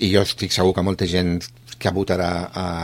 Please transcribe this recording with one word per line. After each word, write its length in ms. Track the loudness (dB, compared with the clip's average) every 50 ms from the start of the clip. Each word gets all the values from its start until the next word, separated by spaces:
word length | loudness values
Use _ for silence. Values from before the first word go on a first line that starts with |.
| 0
i 60 | 4 4
jo 80 | 4 2
estic 260 | 2 -2 -6 -4 -4
segur 220 | 0 2 2 2 4
que 80 | 2
molta 240 | 0 0 0 0 0
gent 320 | 0 2 2 2 2 0 -2 -4 -8 -16 -20 -20 -20 -16 -4
que 80 | -4 -2
votarà 600 | 0 0 0 0 0 0 0 -2 -2 -4 -6 -6 -6
a 100 | -6 -4 -4 -4 -4